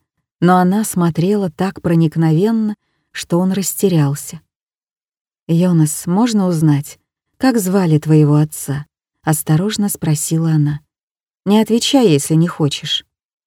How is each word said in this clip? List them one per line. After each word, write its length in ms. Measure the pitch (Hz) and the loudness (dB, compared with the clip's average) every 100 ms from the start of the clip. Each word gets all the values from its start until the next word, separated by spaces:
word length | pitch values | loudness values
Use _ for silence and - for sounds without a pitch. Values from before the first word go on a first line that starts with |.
| _ _ _ - | _ _ _ -2
но 180 | 170 180 | 2 4
она 260 | 180 202 | 2 0
смотрела 680 | 214 - 170 160 175 208 190 | -2 -2 -2 0 0 0 -2
так 320 | - 185 - | -4 -6 -4
проникновенно, 920 | 180 170 165 160 160 156 208 226 214 208 _ _ _ | -2 2 2 2 0 2 2 0 -2 -6 _ _ _
что 280 | - - 175 | -16 -4 -2
он 120 | 185 | 0
растерялся. 880 | 190 185 - 196 170 143 143 - 160 _ _ _ _ _ _ _ _ _ _ - | -2 -4 -2 0 2 0 -2 -10 -18 _ _ _ _ _ _ _ _ _ _ -4
«Йонас, 600 | 165 180 170 151 - - | 0 2 2 2 -2 -4
можно 400 | 180 240 214 185 | -2 0 0 0
узнать, 520 | 165 156 143 147 - _ _ _ - | 0 2 0 -2 -14 _ _ _ -4
как 200 | 262 233 | -2 0
звали 420 | 185 196 180 156 | 0 0 2 0
твоего 360 | 151 156 147 147 | 2 4 4 2
отца?» 500 | 151 - - 139 147 _ _ _ | 0 -4 -8 -8 -10 _ _ _
осторожно 680 | - 156 - 156 202 214 202 | -4 -4 0 0 0 -2 -4
спросила 600 | - 160 151 - 160 165 | -4 -2 -2 -2 -2 0
она. 300 | 156 147 147 _ _ _ _ _ _ - | 0 0 -2 _ _ _ _ _ _ 0
«Не 160 | 208 | 0
отвечай, 460 | 220 226 - 277 226 | 2 0 0 2 4
если 280 | 143 - 160 | 2 2 0
не 120 | 170 | 0
хочешь». 580 | - 151 - 147 - - _ _ _ | 0 -4 -4 -6 -8 -8 _ _ _